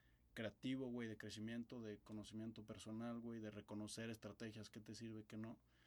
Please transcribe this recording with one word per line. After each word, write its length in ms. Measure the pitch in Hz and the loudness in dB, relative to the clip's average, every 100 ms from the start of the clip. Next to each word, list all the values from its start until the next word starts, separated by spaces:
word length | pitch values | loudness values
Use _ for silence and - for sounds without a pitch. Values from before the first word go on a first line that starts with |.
| - - - | -20 -20 -8
creativo, 540 | - 110 - 131 131 131 | 0 0 2 4 4 4
güey, 200 | 120 113 | 4 2
de 100 | 107 | 0
crecimiento, 600 | 110 107 107 117 117 123 | -2 0 2 2 0 0
de 160 | 110 104 | 0 -2
conocimiento 680 | - 107 98 107 113 110 | -2 -4 -2 0 0 -2
personal, 540 | 107 101 110 110 117 117 | -4 -4 -2 0 2 0
güey, 200 | 117 117 | 0 0
de 100 | 107 | 0
reconocer 580 | 104 104 104 107 - 113 | -2 -2 0 0 0 0
estrategias, 600 | 113 104 101 113 107 104 | 0 -4 -2 -2 -2 -4
qué 100 | 117 | -6
te 140 | 107 | -4
sirve, 300 | 107 113 110 | -2 -2 -2
qué 120 | 107 110 | -2 -2
no. 200 | 110 117 - - | -2 -4 -10 -20